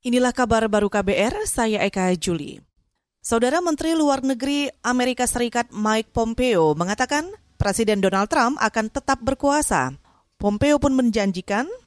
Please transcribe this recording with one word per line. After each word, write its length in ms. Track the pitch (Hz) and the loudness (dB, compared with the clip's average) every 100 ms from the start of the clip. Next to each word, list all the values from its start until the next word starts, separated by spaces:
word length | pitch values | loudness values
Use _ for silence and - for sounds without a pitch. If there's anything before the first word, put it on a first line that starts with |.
| 247 | 0
Inilah 320 | 247 254 240 | 2 2 0
kabar 320 | 240 226 220 | 2 2 2
baru 160 | 208 202 | 2 2
K 160 | 208 | 0
B 160 | 196 202 | 0 0
R, 160 | 214 403 427 | 0 -2 -4
saya 320 | - 226 208 | -2 0 0
Eka 320 | 202 196 185 | -2 0 0
Juli. 480 | 180 190 170 143 - _ _ _ _ _ _ - | 0 -2 -4 -6 -14 _ _ _ _ _ _ -2
Saudara 320 | 233 247 320 | 0 2 0
Menteri 400 | 349 302 320 330 | 0 -2 -2 0
Luar 240 | 294 269 | 2 2
Negeri 480 | 262 254 269 285 285 - 233 | -2 -2 -2 -2 -4 -4 -2
Amerika 400 | 247 247 247 247 | 0 0 -2 -2
Serikat 480 | 240 240 240 240 | -2 -2 -2 -4
Mike 400 | - 214 220 220 | -4 0 0 -2
Pompeo 640 | - 226 226 254 196 156 151 | -4 -2 0 0 4 2 2
mengatakan 560 | 175 214 254 294 349 415 _ _ | -2 -2 -2 -2 -4 -12 _ _
Presiden 480 | 202 196 220 208 190 | -2 0 0 2 2
Donald 240 | 190 202 | 0 0
Trump 320 | 302 240 294 | 2 0 0
akan 320 | 220 226 220 | 0 0 -4
tetap 240 | 277 - 269 233 | -6 -2 -2 -2
berkuasa. 720 | 277 285 294 294 175 131 139 _ _ _ _ | 0 0 0 0 0 -2 -6 _ _ _ _
Pompeo 400 | 208 208 285 294 | -2 0 2 4
pun 160 | 285 | 2
menjanjikan 720 | 262 240 220 196 180 - 202 311 494 | 2 2 2 0 -2 -4 -4 -4 -10